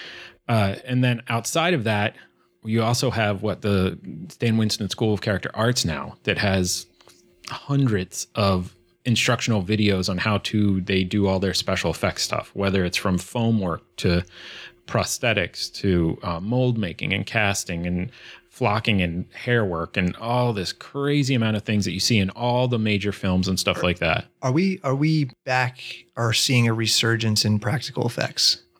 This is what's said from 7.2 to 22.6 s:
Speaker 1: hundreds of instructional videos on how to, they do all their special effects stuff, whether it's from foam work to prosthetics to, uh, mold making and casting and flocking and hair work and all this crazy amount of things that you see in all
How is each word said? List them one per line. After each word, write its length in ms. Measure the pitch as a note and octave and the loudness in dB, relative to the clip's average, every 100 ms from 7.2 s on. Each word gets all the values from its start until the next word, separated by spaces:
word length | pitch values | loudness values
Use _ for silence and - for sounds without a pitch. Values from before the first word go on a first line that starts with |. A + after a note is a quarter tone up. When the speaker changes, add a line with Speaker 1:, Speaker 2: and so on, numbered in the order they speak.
| _ _ - | _ _ -14
Speaker 1:
hundreds 760 | - - C#3 C3+ G2+ F2+ - - | -14 -2 2 2 2 -2 -8 -8
of 400 | - G2+ F#2 F2+ - _ _ - | 0 2 2 -2 -12 _ _ 0
instructional 540 | A#2 - A#2 - A2 | 2 2 2 2 0
videos 440 | F2+ G#2+ G#2 F#2+ F#2+ | 0 2 2 2 0
on 100 | F2+ | -2
how 200 | A2 G2+ | 0 0
to, 420 | - A2 G#2 F#2+ | 0 2 2 2
they 200 | F#2 F#2+ | 2 0
do 240 | F#2 G#2 G2 | 2 2 2
all 140 | F#2+ | 2
their 140 | F#2+ | 0
special 360 | F2+ - F#2+ F2 | -2 -2 -2 -2
effects 320 | D#2+ G2 - | 0 -2 -2
stuff, 280 | - - - | -2 -4 -6
whether 300 | - G2 F#2+ | -4 0 2
it's 120 | F2+ - | 0 -2
from 220 | G2+ F2+ | 0 0
foam 400 | - B2 A2+ A2+ | -2 -2 2 2
work 240 | F#2 D#2+ - - | 0 -4 -8 -2
to 260 | - F2 - - - - - - - | 2 2 0 -12 -18 -16 -18 -20 -4
prosthetics 840 | A2+ F#2 - B2 G#2 F2 - - | -2 -2 -2 0 0 0 -6 -10
to, 440 | - G2+ F2+ E2 - | -2 2 4 2 0
uh, 180 | - E2+ | -4 -6
mold 380 | G2 B2 B2+ A#2 | -2 0 2 0
making 340 | F2+ E2 F#2+ | -4 -4 -2
and 140 | G2 G#2 | -2 0
casting 600 | A#2 G#2 G2+ - E2+ F2 | 0 0 0 -4 -4 -2
and 240 | F2+ F2 - - - _ | -2 -4 -8 -20 -20 _
flocking 520 | - A#2 G#2 A2+ G#2 | -2 0 0 2 2
and 240 | F2+ E2+ G2 | 2 -2 -8
hair 320 | - - B2 | -8 -2 0
work 320 | G2+ E2+ E2 - | 0 -2 -4 0
and 200 | F2+ - | -2 -2
all 360 | A2+ B2 B2 | -2 0 2
this 200 | G#2 F2 | 0 -4
crazy 640 | - - C#3+ C#3+ D3 C3 | -8 -10 -4 0 2 2
amount 220 | C3 A2+ G#2+ | 2 2 0
of 60 | |
things 220 | - G#2+ | 0 0
that 80 | F#2 | 0
you 80 | F2+ | -2
see 180 | - A2+ | 2 2
in 100 | F#2+ | 2
all 360 | G#2 A#2+ B2 | -2 -2 0